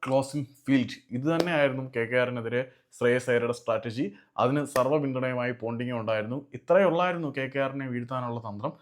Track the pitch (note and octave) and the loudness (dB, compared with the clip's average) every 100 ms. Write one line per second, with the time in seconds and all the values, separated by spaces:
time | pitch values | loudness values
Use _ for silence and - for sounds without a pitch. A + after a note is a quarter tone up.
0 | - C3+ C3+ D3 C3 - - C3+ A#2 - | 0 0 0 -4 -8 -8 2 2 2 -4
1 | _ B2+ C#3+ E3 E3+ D#3+ C#3+ C3 C3 A#2+ | _ -4 0 0 0 2 2 0 -6 -4
2 | A2+ B2 B2 B2 A2+ A#2+ C3 - _ - | 0 2 0 -2 -4 -4 -4 -10 _ 0
3 | A#2+ B2 B2+ A#2+ A#2 A#2 - A2 A#2+ A2 | 2 4 2 2 2 -2 -2 -2 -2 -4
4 | F#3+ - _ - A#2+ D3 C#3 C3+ B2+ D#3 | -4 -6 _ 0 2 2 0 0 2 2
5 | C#3 B2+ B2+ B2 B2 A#2+ A2+ A#2 B2 A#2+ | 0 -2 -2 -2 -2 -4 -6 -4 -4 -2
6 | G#2+ A2 G#2+ C3 C#3+ B2 - F3+ F#3+ E3 | 0 0 0 -6 -8 -10 4 6 6 4
7 | F3+ E3+ D3+ C3+ C3 C3+ C3+ C#3 C3+ A#2+ | 2 0 -4 -4 -4 -2 -2 -2 -4 -6
8 | A#2+ C3 B2 A#2 A2 G2+ C3+ - | -4 -4 -4 -6 -8 -6 -8 -8